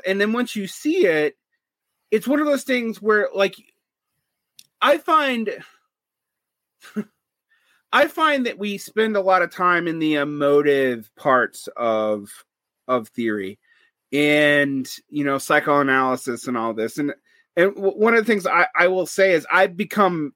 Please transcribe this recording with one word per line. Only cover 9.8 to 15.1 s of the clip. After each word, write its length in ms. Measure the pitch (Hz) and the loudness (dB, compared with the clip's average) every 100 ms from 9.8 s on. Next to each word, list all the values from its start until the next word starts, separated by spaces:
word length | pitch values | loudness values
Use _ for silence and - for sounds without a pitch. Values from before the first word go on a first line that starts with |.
| 170 | 0
in 120 | 160 | -2
the 160 | 156 151 | 0 0
emotive 920 | 143 147 143 143 147 139 131 120 110 _ | -2 -2 2 4 4 2 2 -2 -10 _
parts 520 | 147 127 110 - - - | 2 2 0 -6 -16 -4
of, 520 | 117 110 107 107 101 - _ _ _ _ - | -2 0 -2 -4 -8 -20 _ _ _ _ -4
of 200 | 123 110 | -4 -4
theory 480 | - 113 104 95 107 _ _ _ _ _ | -6 -4 -4 -8 -12 _ _ _ _ _
and, 800 | 139 147 147 147 147 143 135 127 - | 0 2 4 4 4 2 -2 -8 -14
you 140 | _ | _